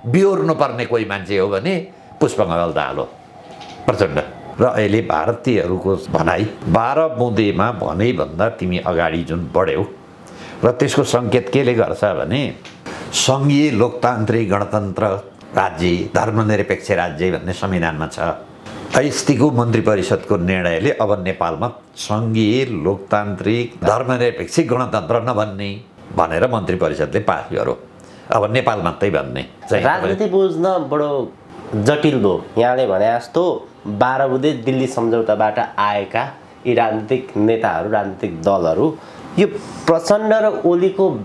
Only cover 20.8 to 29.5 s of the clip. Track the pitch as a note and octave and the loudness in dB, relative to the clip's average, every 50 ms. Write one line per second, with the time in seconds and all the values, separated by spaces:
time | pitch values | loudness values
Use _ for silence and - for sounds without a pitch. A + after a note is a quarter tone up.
20.8 | G2 C#3 D3+ - A2 G#2 G#2 G2+ F2+ F#2 F#2+ - - E2+ E2 D2+ G2+ B2 - - | 0 0 0 0 0 0 0 -2 -2 -4 -2 -2 -2 -4 -2 -2 -4 -6 -6 -10
21.8 | - - - - - - G#2+ G#2+ A#2 A2+ A2 A2 A2 G#2 A2 C3 C3+ B2 A2+ E2+ | -20 -20 -16 -14 -6 -4 -2 -2 0 0 2 2 2 4 2 2 0 -2 -4 -2
22.8 | D2 F2 G2+ F#2 - - - G#2 G#2 G2+ G2+ F#2 F#2 G2 A2 A#2+ A#2+ A#2 - - | 0 -2 -2 -2 -2 -2 0 0 0 -2 -6 -4 -2 0 0 0 -2 -6 -8 -2
23.8 | - - G#2 A#2+ B2+ B2 B2+ A#2+ A#2+ A#2+ - - F2+ E2+ - - E3 A#2+ B2 B2 | 0 0 0 0 0 -2 0 0 0 0 0 -2 -8 -2 0 0 0 2 0 0
24.8 | B2+ - - G#2+ F#2+ - - A#2+ A2 A#2+ B2 G#2 G#2+ G#2+ F#2+ G2 G#2 G2+ G2 G2+ | 0 0 -2 -4 -2 0 0 0 0 0 -2 -2 -2 -2 -4 -8 -8 -8 -8 -10
25.8 | - - - - - - - - E2 E2 D#2+ E2 F#2 B2+ A#2+ A2+ F#2 - F2+ F2+ | -14 -20 -20 -20 -18 -6 0 0 0 2 2 0 2 2 0 -2 -2 -2 0 0
26.8 | F#2 D#2+ D2 D2+ D#2 C#2+ - - A2 - F2+ D2 - - - - A1 B1+ B1+ - | 0 0 0 -2 -4 -2 -2 -2 0 0 -2 -2 -4 -6 -4 -2 -2 -2 -4 -6
27.8 | - - - - - - - - - - - - G2+ G#2 A2 B2+ B2+ A#2+ A2+ G#2 | -8 -20 -20 -20 -20 -20 -20 -20 -6 0 0 2 2 2 0 2 2 2 0 0
28.8 | F2 - - - G2 G2+ E2 C#2+ C#2 C2+ B1 C2 C2 - | -2 -4 -2 0 0 0 0 0 -2 -2 -6 -8 -8 -10